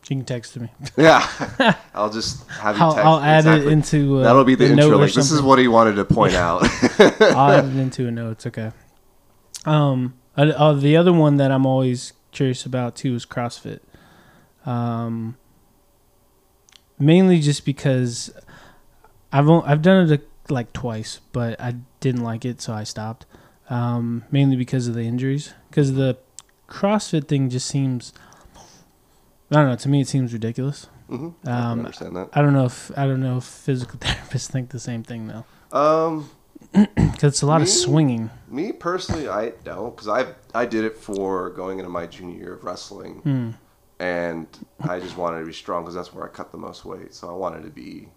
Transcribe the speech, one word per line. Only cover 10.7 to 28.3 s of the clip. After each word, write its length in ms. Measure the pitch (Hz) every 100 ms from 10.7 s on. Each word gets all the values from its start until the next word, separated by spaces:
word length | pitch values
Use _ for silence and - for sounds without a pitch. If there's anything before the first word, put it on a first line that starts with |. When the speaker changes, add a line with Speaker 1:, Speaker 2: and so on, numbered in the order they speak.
Speaker 1:
the 220 | 143 139 160
other 160 | 175
one 240 | 175 151 143
that 140 | 135
I'm 140 | 135 131
always 480 | 131 131 123 - _ _
curious 340 | - 135 127 131
about, 300 | 127 123 -
too, 200 | 135 120
is 100 | -
CrossFit. 540 | - 120 - 107 104 _ _ _ _ _ _ _ _ -
Um, 680 | 120 117 117 117 113 113 127 _ _ _ _ _ _ _ _ _ _ _ _ _ _ _ _
mainly 400 | 147 175 190 175
just 260 | 147 143 -
because 680 | 135 143 127 123 117 - - _ - - _ _ _ _ _ _
I've 180 | 139 147
on-, 140 | 165 135
I've 160 | 151
done 300 | 165 190 170
it, 160 | 147 - - -
like, 240 | 135 117
twice, 460 | - 123 110 107 - _
but 280 | 127 117 110
I 160 | 123 120 120 _
didn't 240 | 135 123
like 220 | 117 113 123
it, 160 | 117
so 120 | -
I 100 | 110
stopped. 420 | 104 - 110 113 - - _ _ _
Um, 540 | 123 120 120 117 117 -
mainly 240 | 139 139 131
because 320 | 123 131 120
of 60 | 117
the 80 |
injuries. 500 | 117 123 135 139 147 - _
'Cause 220 | - 139
the 240 | 135 135 127 _ - _ _ _
CrossFit 580 | - 196 214 - 160 139
thing 220 | 143 135
just 180 | 127 -
seems, 460 | 139 135 123 - _ -